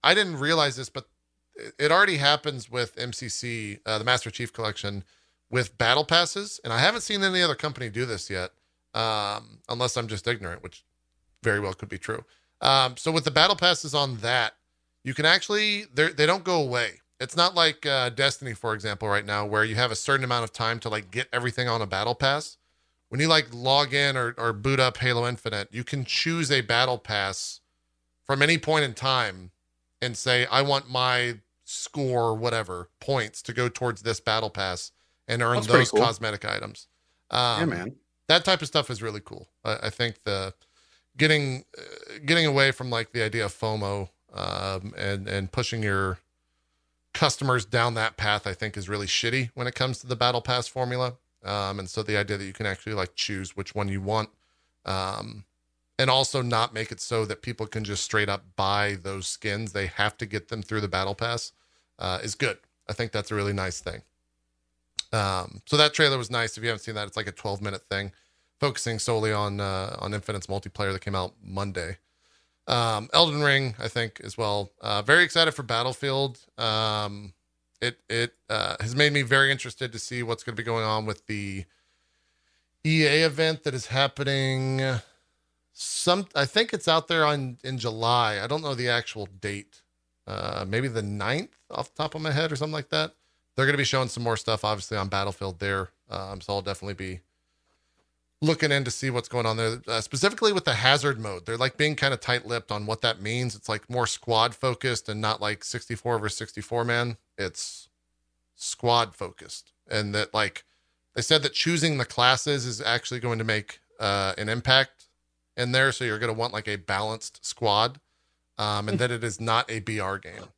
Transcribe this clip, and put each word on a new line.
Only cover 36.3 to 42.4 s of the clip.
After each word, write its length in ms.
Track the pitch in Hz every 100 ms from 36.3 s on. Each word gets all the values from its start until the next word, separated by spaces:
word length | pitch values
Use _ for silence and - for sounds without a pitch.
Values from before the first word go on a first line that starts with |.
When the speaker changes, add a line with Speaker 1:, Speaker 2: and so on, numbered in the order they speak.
| 104
Speaker 1:
items." 440 | 107 98 - - - _ _ _ _
Um, 300 | 120 123 113
Speaker 2:
Yeah, 40 | 165
man. 300 | 90 95 - _ _ _
Speaker 1:
that 180 | 165
type 160 | 170 185
of 60 | 151
stuff 220 | 156 139
is 100 | 117
really 200 | 113 104
cool. 280 | - - - _
I, 120 | 107 107
I 60 | 104
think 340 | - 120 107
the 280 | - 98 95 - _ _ _ _ _ -
getting, 480 | 151 151 139 131 - -
uh, 400 | - - - - 143
getting 180 | 170